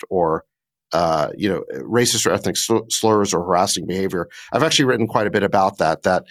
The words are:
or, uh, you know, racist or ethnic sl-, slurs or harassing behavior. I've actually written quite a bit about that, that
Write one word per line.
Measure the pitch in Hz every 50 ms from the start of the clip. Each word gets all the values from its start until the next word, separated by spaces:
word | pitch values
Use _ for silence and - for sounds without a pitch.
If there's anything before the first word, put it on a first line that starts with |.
| - -
or, | 95 92 85 80 80 82 - _ _ _ _ _ _ _ _ - -
uh, | 82 87 82 80 76 71 - -
you | - 98 101
know, | 90 73 - - - 67 65
racist | 64 107 120 123 117 - 110 -
or | -
ethnic | 90 101 - 104 85
sl-, | - - - 113 107 - -
slurs | - - - 110 107 104 101 98 92
or | 85 87
harassing | 92 90 87 95 101 - 90 80
behavior. | 82 90 95 95 95 92 87 85 - - - - -
I've | - 120 147
actually | 160 - - 139
written | 127 123 113 117 110
quite | - 120 107
a | 104
bit | - 101 98
about | 95 - 101 95 98 -
that, | - 82 80 80 - -
that | 98 90 85 - -